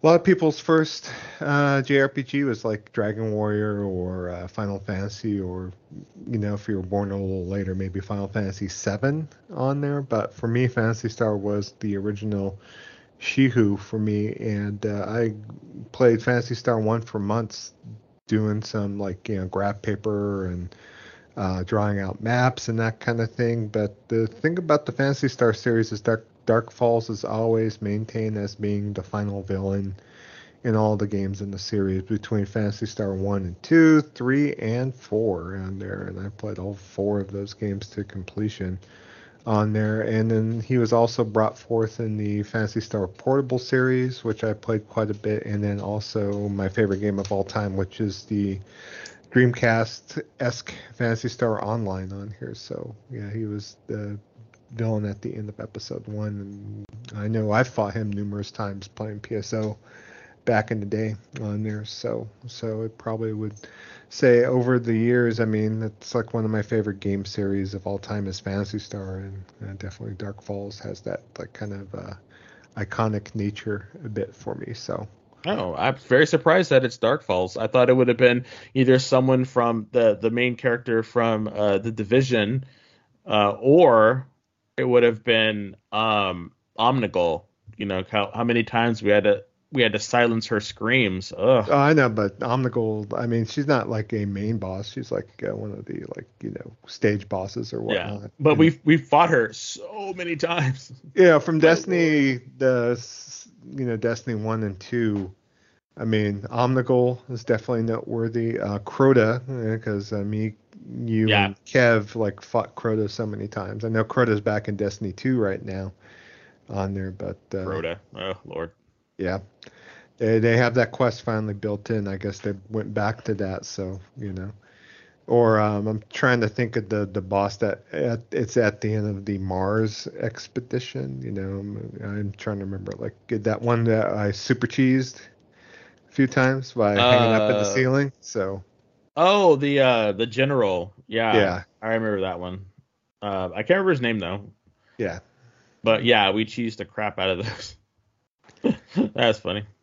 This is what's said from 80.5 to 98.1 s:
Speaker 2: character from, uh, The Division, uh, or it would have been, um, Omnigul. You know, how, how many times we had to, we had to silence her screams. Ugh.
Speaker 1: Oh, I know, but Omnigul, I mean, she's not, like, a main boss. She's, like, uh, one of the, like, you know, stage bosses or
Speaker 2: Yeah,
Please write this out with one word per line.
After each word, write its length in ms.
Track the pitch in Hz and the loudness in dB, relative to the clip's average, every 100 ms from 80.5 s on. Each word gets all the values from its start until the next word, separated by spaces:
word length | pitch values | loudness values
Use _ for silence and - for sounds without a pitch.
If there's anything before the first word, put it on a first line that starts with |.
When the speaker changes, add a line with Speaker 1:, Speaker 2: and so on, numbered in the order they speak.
| 117 | 0
Speaker 2:
character 480 | 131 120 120 113 | 0 0 0 -2
from, 460 | 113 120 117 110 107 | 0 2 2 2 -2
uh, 240 | 107 104 98 | 0 2 2
The 120 | 117 | -2
Division, 720 | 110 101 123 135 120 104 131 131 _ _ _ _ _ - | -6 2 2 4 2 2 -2 -6 _ _ _ _ _ -2
uh, 260 | 107 101 - | 2 4 2
or 680 | 131 156 170 113 110 131 131 _ _ _ _ - | 6 8 8 8 6 4 -4 _ _ _ _ -4
it 80 | 127 | 4
would 180 | 123 | 6
have 220 | 120 110 107 | 6 4 2
been, 500 | 113 110 104 101 95 _ | 4 4 0 -6 -12 _
um, 640 | 107 110 107 95 90 85 _ _ - | -2 2 2 0 -2 -10 _ _ 0
Omnigul. 640 | 117 131 107 90 85 78 _ _ - - | 2 2 0 0 0 0 _ _ -20 -8
You 100 | 101 | -4
know, 180 | 92 95 | -4 -2
how, 220 | 107 98 | -2 -2
how 120 | 107 117 | -2 0
many 180 | 117 | 2
times 400 | 113 120 117 110 | 2 2 2 0
we 60 | 104 | 4
had 160 | 104 101 | 4 6
to, 180 | 101 - _ _ | 2 -2 _ _
we 100 | 139 | 0
had 120 | 113 | 2
to 60 | 104 | 2
silence 480 | - 120 120 113 - | 0 2 2 0 -2
her 120 | 110 | -4
screams. 720 | - - 110 131 110 92 - - | -4 -6 0 2 2 -2 -8 -2
Ugh. 300 | - 127 104 | 2 4 4
Speaker 1:
Oh, 80 | 143 | 4
I 160 | 139 | 6
know, 160 | 156 127 | 6 4
but 300 | 110 101 92 | 2 -2 -2
Omnigul, 720 | 123 123 127 123 110 107 104 - | -2 0 0 0 -2 -4 -4 -4
I 100 | 117 | 0
mean, 180 | 117 110 | 0 -2
she's 220 | - 143 | -4 2
not, 220 | 135 101 | 2 2
like, 240 | 110 107 | -4 -4
a 120 | 113 101 | -4 -4
main 320 | 98 107 113 | -4 -4 -4
boss. 340 | 95 95 104 | -4 -8 -10
She's, 200 | - 120 | -12 -6
like, 320 | - - - 98 | -6 -6 -8 -6
uh, 80 | 107 | -6
one 160 | 107 | -8
of 140 | - - | -12 -10
the, 200 | - - - | -12 -10 -14
like, 140 | - _ | -16 _
you 100 | 53 | -12
know, 200 | - - - - | -10 -14 -20 -20
stage 400 | - 110 104 - | 0 0 0 -4
bosses 440 | 98 95 120 113 | -6 -6 -8 -8
or 40 | 117 110 | -6 -4
Speaker 2:
Yeah, 180 | 101 87 | -4 -4